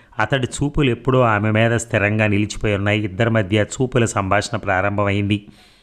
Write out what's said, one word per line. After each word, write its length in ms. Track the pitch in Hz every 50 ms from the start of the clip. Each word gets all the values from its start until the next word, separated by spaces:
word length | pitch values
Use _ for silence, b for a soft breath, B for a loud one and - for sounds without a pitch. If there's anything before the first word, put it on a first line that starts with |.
| B B - -
అతడి 280 | 110 - 143 131 120
చూపులు 440 | - - - 139 147 - 156 147 123
ఎప్పుడూ 280 | 117 117 - 131 127 131
ఆమె 320 | 123 113 107 101 107 110
మీద 200 | 107 110 113 113
స్థిరంగా 560 | 117 110 - - - 104 98 101 107 110 107
నిలిచిపోయి 480 | 104 101 101 104 101 - - - 110 101
ఉన్నాయి. 280 | 98 101 104 107 107 104
ఇద్దరి 260 | 95 92 95 117 113
మధ్య 340 | 113 113 101 90 104 107 104
చూపుల 420 | - - - 131 123 - 120 113
సంభాషణ 520 | 104 - 104 98 95 98 104 104 - 113
ప్రారంభమైంది. 920 | 101 - 98 92 92 95 101 101 101 101 101 98 104 101 101 104 101 - B B B B B B B